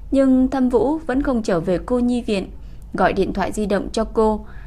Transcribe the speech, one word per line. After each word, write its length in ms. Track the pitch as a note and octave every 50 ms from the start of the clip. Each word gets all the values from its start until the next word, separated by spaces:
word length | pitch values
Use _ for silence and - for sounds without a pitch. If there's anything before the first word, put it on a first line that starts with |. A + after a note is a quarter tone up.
| - -
nhưng 380 | C4+ C4+ C4+ C4 C4 B3+ B3+ B3+
Thâm 200 | C#4+ C4+ B3+ B3
Vũ 300 | B3+ A3+ - C4+ D#4+ D#4+
vẫn 240 | - - B3 C#4
không 200 | C#4+ D4 B3+ A3+
trở 180 | A3 A3 F#3 E3
về 180 | E3 F#3+ F3+ E3+ -
cô 120 | - B3+ B3
nhi 240 | A#3+ B3 B3 A#3+
viện. 280 | A3+ A3+ G#3 F#3+ - - - - - - - - - - -
Gọi 180 | - F#3 -
điện 200 | - G3 F3+ -
thoại 200 | - G3+ F3+ F#3
di 140 | - G#3+ G#3+
động 220 | F#3+ G3+ F#3+ - -
cho 120 | - A3 A3
cô 400 | A3 - A3+ A3 A3 G#3+ G#3+ - - - - -